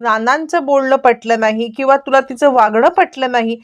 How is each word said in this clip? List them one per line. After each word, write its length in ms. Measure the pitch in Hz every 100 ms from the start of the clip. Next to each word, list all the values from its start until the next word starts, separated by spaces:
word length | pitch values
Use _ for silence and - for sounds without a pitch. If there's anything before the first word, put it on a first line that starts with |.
नानांचं 640 | 233 220 233 294 320 349 277
बोलणं 300 | 277 262 269
पटलं 420 | 254 233 220 226
नाही 280 | 220 220 233
किंवा 240 | 226 269 269
तुला 220 | 269 269
तिचं 300 | 262 254 294
वागणं 380 | 254 214 220 285
पटलं 420 | 349 370 269 262
नाही, 240 | 247 226 226